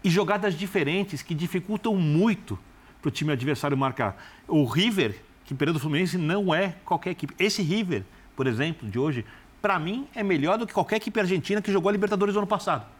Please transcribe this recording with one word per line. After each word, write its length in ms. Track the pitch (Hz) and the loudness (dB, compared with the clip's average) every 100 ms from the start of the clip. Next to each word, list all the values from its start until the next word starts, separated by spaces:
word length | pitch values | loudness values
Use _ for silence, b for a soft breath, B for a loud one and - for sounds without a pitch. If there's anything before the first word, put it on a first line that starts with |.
E 80 | 190 | 4
jogadas 480 | 170 175 202 202 160 | 2 2 2 0 -2
diferentes 640 | 185 196 143 185 196 143 | -2 0 0 0 -2 -6
que 140 | - 151 | -6 -4
dificultam 600 | 175 185 180 208 226 196 | -2 -4 -4 -4 0 2
muito 600 | 156 151 220 190 - 98 - B B B | 4 4 4 0 -4 -10 -10 B B B
pro 100 | 147 | -6
time 220 | - 151 | -2 -2
adversário 420 | 139 131 143 143 135 | 0 0 -2 0 0
marcar. 400 | 135 127 110 - B B - | 0 0 -2 -2 B B 0
O 160 | 156 | 2
River, 580 | 123 147 220 196 117 101 - - | 2 2 2 2 0 -2 -16 -20
que 100 | - | -12
perdeu 200 | 135 151 | -2 0
do 80 | 160 | 0
Fluminense, 360 | 156 147 185 175 | 0 0 0 0
não 380 | 156 196 190 160 | 0 0 2 2
é 220 | 196 - - | 0 -4 -4
qualquer 240 | 170 175 | -2 -2
equipe. 260 | 165 143 - | -6 -8 0
Esse 240 | 202 214 | 0 2
River, 440 | 160 208 190 117 95 B B | 0 0 0 -2 -4 B B
por 140 | - 131 | -2 0
exemplo, 420 | 113 151 160 110 | 0 -2 -4 -6
de 80 | 107 | -2
hoje, 280 | 147 123 107 B B - | 0 -2 -6 B B -4
pra 160 | 202 185 | 0 0
mim, 300 | 160 233 277 240 | -2 -6 -8 -4
é 80 | |
melhor 340 | 202 165 151 220 | 0 2 2 0
do 80 | 233 | 0
que 60 | |
qualquer 240 | - - 214 | -2 0 -2
equipe 240 | 226 220 | -2 -2
argentina 420 | 185 185 139 208 | 0 0 0 -2
que 120 | 202 | 2
jogou 160 | 196 180 | 2 2
a 20 | |
Libertadores 420 | 208 202 202 202 | 2 0 2 2
do 40 | 202 | 2
ano 100 | 202 | 0
passado. 380 | 208 - 143 - | -2 0 -2 -4